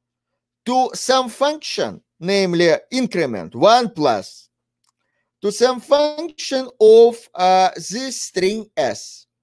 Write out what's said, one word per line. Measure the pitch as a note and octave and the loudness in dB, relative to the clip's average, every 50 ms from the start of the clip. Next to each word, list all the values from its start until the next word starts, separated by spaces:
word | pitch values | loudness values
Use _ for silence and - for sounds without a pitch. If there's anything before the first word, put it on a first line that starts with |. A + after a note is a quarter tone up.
| _ _ _ _ _ _ _ _ _ _ _ _ - | _ _ _ _ _ _ _ _ _ _ _ _ -8
to | B3 B3 B3+ B3+ A#3+ - | -4 -2 -2 -2 -2 -4
some | - - - C4 C4 B3+ A#3 | -6 -4 -2 0 0 -2 -4
function, | - - C4+ D4 D4+ - - - - G#3+ D3 A2 F2 - - _ _ _ | -6 -4 -4 -4 -4 -4 -8 -10 -8 -6 -6 -6 -8 -12 -20 _ _ _
namely | D#3+ F3+ G3 G3 F#3+ F3+ F3 E3+ F3 E3+ D3+ - - _ | -6 -4 -2 0 0 0 0 2 2 2 2 0 -2 _
increment | A#3+ C4 B3+ - - F3 D#3+ B2+ A2+ F#2+ E2 E2+ - | -6 -4 -4 -4 -2 -4 -4 -4 -4 -8 -10 -10 -4
one | A#2 D#3 G#3 A3+ B3+ A#3+ G3+ | 0 4 4 4 4 2 0
plus, | - D#3 D3+ C3+ A2+ G2+ F#2+ - - - - _ _ _ _ _ _ _ _ _ _ _ _ _ _ _ _ _ _ _ | -4 -2 -2 -2 -2 -2 -4 -10 -16 -20 -20 _ _ _ _ _ _ _ _ _ _ _ _ _ _ _ _ _ _ _
to | - G#3 | -6 -6
some | G3+ - A#3 B3+ B3+ A#3+ | -2 0 0 0 0 -2
function | - - D4 C#4+ D4 D4+ D4+ D4+ E4+ E4 - - - - C4+ C4 C4 B3 - - | -2 0 2 2 2 0 -2 -6 -10 -10 -12 -12 -10 -6 -6 -6 -6 -6 -2 4
of, | G#3+ A3 A3 A3+ A#3 A#3 A#3 - - - - | 6 8 8 8 8 6 4 0 -10 -16 -6
uh, | F3+ F#3 F#3 F#3 F#3 F#3+ F3+ - | -2 0 2 4 4 2 2 0
this | - E3+ - F3+ A#3+ C4 C4+ B3 - | -4 -12 -12 -10 -10 -10 -10 -10 -12
string | - - - F#3+ F3+ F#3+ G#3+ A3 G#3 - _ D#3+ | -12 -10 -6 -4 -2 -2 -2 -4 -8 -10 _ -4
s. | C#3+ A#2 G#2 - - - - - _ _ _ _ | -4 -4 -4 -8 -12 -20 -20 -20 _ _ _ _